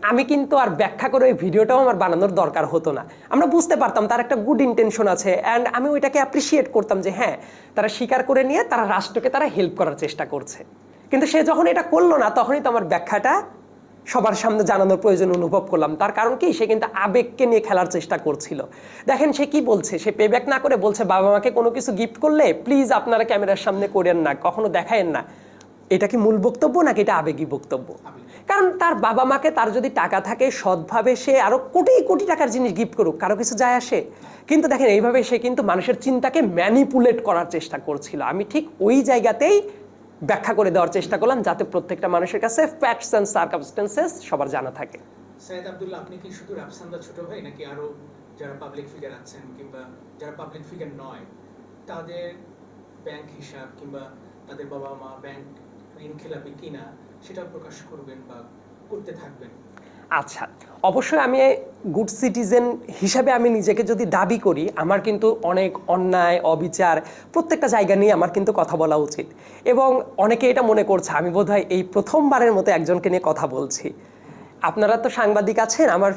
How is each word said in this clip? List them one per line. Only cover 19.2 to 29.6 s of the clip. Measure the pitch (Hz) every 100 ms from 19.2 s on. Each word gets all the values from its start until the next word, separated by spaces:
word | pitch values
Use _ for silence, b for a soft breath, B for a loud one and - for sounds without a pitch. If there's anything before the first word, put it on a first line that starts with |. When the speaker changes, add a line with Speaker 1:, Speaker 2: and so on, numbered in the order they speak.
| 302
Speaker 1:
সে | 277 285
কি | 302
বলছে, | 240 208 151 170
সে | -
পেব্যাক | 202 208 240 247
না | 262
করে | 269 247
বলছে, | 202 202
"বাবা | 202 185 196
মাকে | 202 240
কোনো | 240 233
কিছু | 233 254
গিফট | 202 226 -
করলে | 302 302 254
প্লিজ | 156 - 277 262
আপনারা | 226 240 226
ক্যামেরার | 226 208 202 196
সামনে | - 196 196
করেন | 196 180 170
না, | 151 139
কখনো | 175 190 214
দেখায়েন | 175 165 226 175
না।" | 143 - B B B B - -
এটা | 185 202
কি | 233
মূল | 214 220
বক্তব্য | 220 240 302 254
নাকি | 311 220
এটা | 202 180
আবেগী | 156 139 151
বক্তব্য? | 135 - 131 123 -
Speaker 2:
আবেগী। | - - - B -
Speaker 1:
কারণ | 392 370 359
তার | 339
বাবা | 226 214 226
মাকে, | 262 269 311
তার | 233